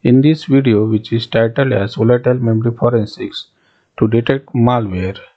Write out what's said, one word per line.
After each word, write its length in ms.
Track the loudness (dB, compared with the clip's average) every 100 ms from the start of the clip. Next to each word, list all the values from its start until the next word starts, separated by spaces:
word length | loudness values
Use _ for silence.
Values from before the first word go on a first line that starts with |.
In 160 | 4 4
this 240 | 4 0
video, 400 | 0 2 4 2 2
which 260 | -2 -2
is 140 | -6 -2
titled 460 | 0 0 0 0
as 240 | 0 -2 -2
Volatile 380 | 2 2 0
Memory 360 | 0 0 0 -2 -2
Forensics 720 | 0 0 -4 -8 -12 -12 -18 _ _ _ _ -2
to 80 | 0
Detect 400 | 0 0 -4 -4
Malware 640 | 0 2 0 -2 -6 -6 -8 -18